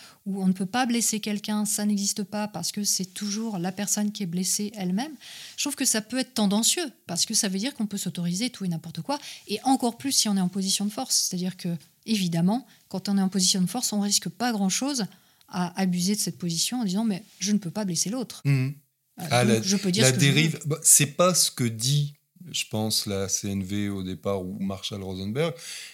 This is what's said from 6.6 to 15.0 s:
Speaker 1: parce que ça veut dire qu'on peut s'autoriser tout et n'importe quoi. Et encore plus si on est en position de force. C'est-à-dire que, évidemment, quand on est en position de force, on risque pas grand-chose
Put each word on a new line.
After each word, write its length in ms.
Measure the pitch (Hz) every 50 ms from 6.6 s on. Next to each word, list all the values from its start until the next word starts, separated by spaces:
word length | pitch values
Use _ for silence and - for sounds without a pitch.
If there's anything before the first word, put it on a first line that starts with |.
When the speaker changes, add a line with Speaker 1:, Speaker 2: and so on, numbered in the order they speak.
| 226 - - 359 339 247 - _ _
Speaker 1:
parce 180 | - 175 170 -
que 80 | - 220
ça 160 | - - 190
veut 100 | 185 196
dire 140 | 214 285 277
qu'on 120 | - 214
peut 100 | 208 202
s'autoriser 520 | 196 - 180 - 180 170 175 175 185 240 247
tout 140 | - - 196
et 40 | 180
n'importe 320 | 165 156 - 170 - 165
quoi. 180 | 165 - 285 285 - - - - -
Et 120 | - 202 214 -
encore 340 | 262 269 247 247 233 233
plus 140 | - - 277 262
si 160 | - - 214
on 80 | 196
est 40 | 196
en 80 | 180 180
position 360 | 185 202 190 196 - - 202
de 60 | 208
force. 360 | - 269 262 - - - - -
C'est-à-dire 280 | 185 175 180 185 180
que, 180 | - - 175 170 - - _ _ _ -
évidemment, 600 | 220 226 202 185 170 170 165 175 190 220 262 - - - _ _ -
quand 200 | - 185 - 202
on 80 | 202
est 40 | 196
en 80 | 190 190
position 320 | - 196 185 - - 185
de 60 | 180
force, 240 | 175 - 247 - - 214
on 60 | 208
risque 280 | 202 202 196 - - 180
pas 220 | - - 240 247 233
grand-chose 520 | 196 196 185 180 - 254 285 285 247